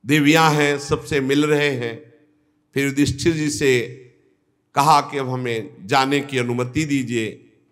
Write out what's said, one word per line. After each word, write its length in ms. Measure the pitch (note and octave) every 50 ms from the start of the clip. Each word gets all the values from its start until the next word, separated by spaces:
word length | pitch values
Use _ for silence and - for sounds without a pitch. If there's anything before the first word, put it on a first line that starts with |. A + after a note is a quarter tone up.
| _
देवियां 480 | A2 D3 D#3 C#3+ C#3+ D#3 D#3+ D#3+ D#3+ D3+
हैं 240 | D3+ C#3+ C#3+ D3 C#3
सबसे 420 | C#3+ - D#3 D3+ - B2 D#3 C#3+
मिल 260 | C3+ C3 C#3 C#3+ D3+
रहे 240 | D3+ D3+ D3 D3 D3
हैं। 420 | C#3 A#2+ A#2+ A#2 A2+ A2+ - _ _ _ _ _ _ _ _ _ _ _ _ _ _
फिर 120 | C3+ C#3
युधिष्ठिर 460 | C#3 C3+ C#3+ C#3+ C3 B2+ - - E3+
जी 180 | E3 D#3 D3+ D3
से 360 | C#3+ - D3+ C3+ B2+ A#2+ A2+ - - - - - _ _ _ _ _ _ _ _ _ _ _ _ _
कहा 260 | C#3+ C#3 D3+ D#3 C#3+
कि 180 | C#3 C#3 D3 C#3
अब 100 | C3+ B2+
हमें 580 | B2+ B2+ B2+ A#2+ A#2 A2+ G#2 - - - -
जाने 340 | F#2+ C3+ C3+ C3 C3+ C#3+ C#3+
की 180 | C3+ C3+ C3+ B2+
अनुमति 460 | A#2+ A#2+ A#2+ B2 B2 B2 B2 D3+ D#3+
दीजिए। 640 | D3 C#3+ C#3 B2+ A2 A#2+ A#2 A2 G#2 - - - _ _ _ _ _